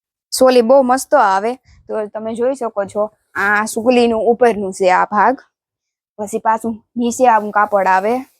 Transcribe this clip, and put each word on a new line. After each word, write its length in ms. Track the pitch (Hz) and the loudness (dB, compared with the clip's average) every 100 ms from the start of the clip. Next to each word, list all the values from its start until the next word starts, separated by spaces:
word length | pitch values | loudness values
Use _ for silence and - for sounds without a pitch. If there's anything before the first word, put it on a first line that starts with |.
| _ _ _ | _ _ _
સોલી 300 | - 262 247 | 0 4 4
બહુ 200 | 226 269 | 4 4
મસ્ત 320 | 247 262 - | 4 -2 0
આવે, 420 | 294 214 190 214 254 | 0 2 0 -4 -8
તો 520 | _ _ - 214 214 | _ _ -10 -8 -8
તમે 280 | 214 220 226 | -10 -10 -4
જોઈ 200 | 247 269 | -4 -4
શકો 300 | 233 208 196 | -6 -6 -6
છો. 260 | 208 214 - _ | -4 -6 -8 _
આ 320 | - 196 208 220 | -4 0 0 -2
સુકલીનું 580 | - 220 247 240 226 | -2 0 2 2 0
ઉપરનું 500 | 208 233 240 208 196 | 0 2 2 2 -6
છે 180 | 190 190 | -2 2
આ 140 | 180 180 | 2 2
ભાગ, 360 | 208 202 262 _ _ _ _ _ _ _ - | 2 0 0 _ _ _ _ _ _ _ -14
પછી 220 | 208 220 | -8 -4
પાછું 460 | 226 220 226 220 _ 240 | -2 -2 -4 -10 _ -6
નીચે 300 | 240 233 254 | -6 0 2
આવું 240 | 220 208 | 2 0
કાપડ 360 | 202 208 202 185 | -2 0 0 2
આવે, 380 | 185 202 247 269 | 0 0 -4 -6